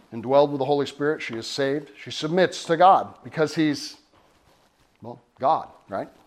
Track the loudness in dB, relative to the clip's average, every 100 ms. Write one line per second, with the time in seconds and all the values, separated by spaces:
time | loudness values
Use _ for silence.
0 | _ -12 2 4 4 0 0 0 -2 -4
1 | -4 -4 -6 -10 -8 -4 -2 -2 -8 -18
2 | -14 -8 -2 2 2 0 -4 6 6 6
3 | 2 -12 -12 -2 -2 0 -2 -2 -8 -18
4 | _ _ _ _ _ _ _ _ _ _
5 | -18 -18 _ -4 0 0 -2 -18 -8 -8
6 | -8 -14